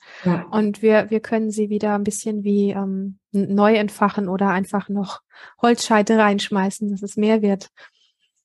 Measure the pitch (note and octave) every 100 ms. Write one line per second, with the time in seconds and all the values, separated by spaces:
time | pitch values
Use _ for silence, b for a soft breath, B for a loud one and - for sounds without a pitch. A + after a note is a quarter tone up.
0 | B B F#3 F3 - A3 G#3+ G#3 A3 G#3+
1 | G#3 A3 - A3+ A3 G#3 G#3 G#3 G#3 G#3
2 | G3+ - A3+ G#3+ G3+ G3+ G3+ G3 G3 F#3+
3 | G3 G3 _ G3+ G3 G3 G#3 A3 G#3+ -
4 | G3+ G#3 G3 F#3 G3 F#3 G3 G3+ - G3+
5 | F#3+ - _ B B B A#3+ A#3+ - A3
6 | G3+ A3 G#3 G3+ - G3+ F#3+ - G#3 G3
7 | G3+ - G#3+ A3 G#3 G3 - _ b b
8 | b b b _